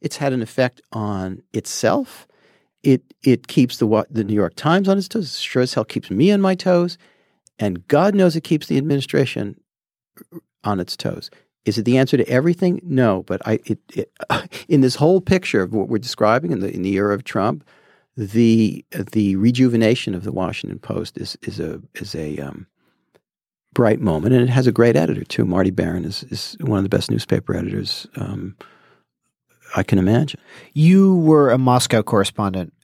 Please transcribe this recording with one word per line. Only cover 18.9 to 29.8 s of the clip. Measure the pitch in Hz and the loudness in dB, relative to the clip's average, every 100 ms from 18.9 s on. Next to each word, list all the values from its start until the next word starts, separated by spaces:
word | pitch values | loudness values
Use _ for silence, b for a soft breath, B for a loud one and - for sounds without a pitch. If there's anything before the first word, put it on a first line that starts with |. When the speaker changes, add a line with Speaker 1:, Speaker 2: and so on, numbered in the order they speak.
Speaker 1:
the | - 95 113 101 95 | -10 -4 -2 0 2
rejuvenation | 113 123 131 117 110 120 - | 2 2 2 4 2 2 -4
of | 92 | -8
the | 92 | -6
Washington | 95 90 87 - - | -6 -6 -6 -12 -12
Post | - 101 87 - | -8 -8 -8 -12
is, | - - | -12 -12
is | - - | -12 -8
a, | 78 78 76 - | -8 -10 -16 -16
is | 98 | -12
a, | 78 76 73 | -10 -8 -8
um, | 71 - - _ _ _ _ _ _ _ _ _ _ | -10 -14 -20 _ _ _ _ _ _ _ _ _ _
bright | - 117 117 | 2 2 4
moment, | 98 80 98 | 0 0 2
and | 127 | 4
it | 123 | 4
has | 127 127 | 4 2
a | |
great | 117 117 135 | 4 4 4
editor | 165 - - | 0 -4 -4
too. | - | -2
Marty | 113 87 95 | 0 2 0
Baron | 92 87 87 82 | 0 -4 -4 -6
is, | 107 - | -10 -10
is | 107 - - | -12 -12 -10
one | 135 113 | -4 -2
of | |
the | 98 | 0
best | 101 - | -2 -2
newspaper | 110 - - - | -4 -2 -4 -2
editors, | 92 98 101 98 - - - | -6 -4 -6 -6 -10 -12 -10
um, | 95 98 95 - B B B B _ _ _ _ _ _ - | -8 -8 -10 -14 B B B B _ _ _ _ _ _ -8
I | - | -6